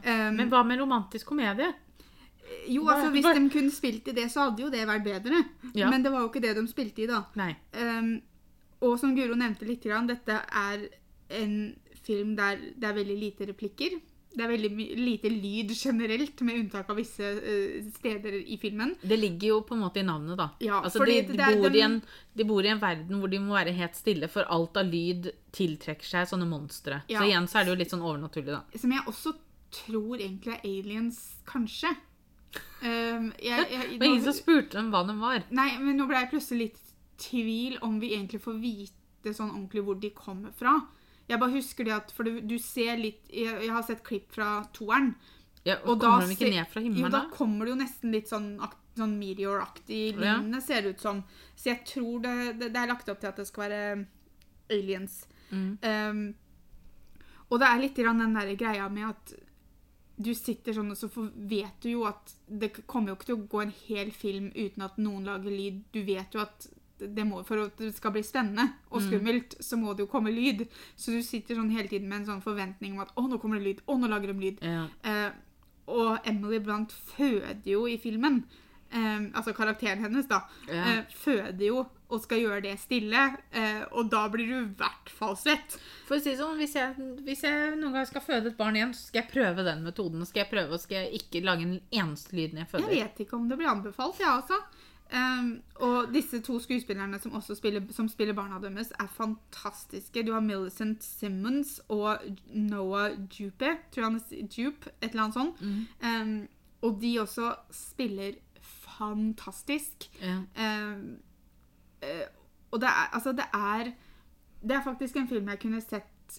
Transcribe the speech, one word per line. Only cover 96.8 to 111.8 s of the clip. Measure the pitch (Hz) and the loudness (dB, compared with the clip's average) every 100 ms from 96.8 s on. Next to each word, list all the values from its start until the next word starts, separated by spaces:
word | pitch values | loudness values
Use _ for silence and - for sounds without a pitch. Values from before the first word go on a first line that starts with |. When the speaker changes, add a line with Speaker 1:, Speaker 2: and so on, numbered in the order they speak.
| 247 196 196 196 | -2 -4 -4 -6
Speaker 1:
som | 226 | -6
også | 214 - 208 | -8 -6 -2
spiller, | 220 202 196 | 0 -2 -4
som | - 220 | -2 -2
spiller | - 214 | 0 0
barna | 208 202 190 | 0 -4 -8
deres, | 196 190 233 - | -8 -6 -8 -8
er | 196 | -10
fantastiske. | - 220 220 - - 202 - - 196 190 233 226 | -4 -4 -4 -10 -10 -10 -10 -12 -12 -6 -4 0
Du | |
har | 226 | 2
Millicent | 214 196 185 - 220 220 | 2 0 -4 -4 -4 -4
Simmons | - - 208 190 214 277 277 - - | -8 -8 -4 -2 0 0 -2 -6 -4
og | 214 208 214 - 190 - | 0 2 0 -4 -12 -6
Noah | 214 208 208 190 196 208 202 196 | -2 0 0 0 2 0 -2 -10
Jupe, | - 202 - 269 330 - | -10 -10 -2 -2 -2 -4
tror | |
jeg | - | -2
han | 226 226 | 0 0
er | |
s-, | - - 208 - | -4 -12 -10 -4
Jupe, | 254 294 - - | -4 -4 -16 -8
et | 226 | -4
eller | 226 | 0
annet | 214 | 0
sånt. | 233 294 339 | 0 -2 -2
Speaker 2:
Mhm. | 202 202 226 - | -4 -4 -6 -6
Speaker 1:
Ehm, | 233 226 220 214 202 _ _ - | -2 0 -2 -4 -6 _ _ -4
og | 233 202 | -2 0
de | 233 233 | 0 0
også | 214 - 233 233 - | -2 -2 -4 -4 -10
spiller | - - - 247 196 196 233 - - - - - - | -16 -16 -4 -4 -2 -8 -10 -18 -20 -20 -20 -20 -8
fantastisk. | 214 208 220 214 - - - 294 294 - - - | -4 0 -2 -2 -10 -12 -4 -4 -4 -14 -18 -10
Speaker 2:
Ja. | 185 185 185 - | -6 -4 -6 -4
Speaker 1:
Ehm, | 220 214 208 202 202 - - - - - - _ | -4 -2 -6 -8 -10 -14 -20 -20 -20 -20 -20 _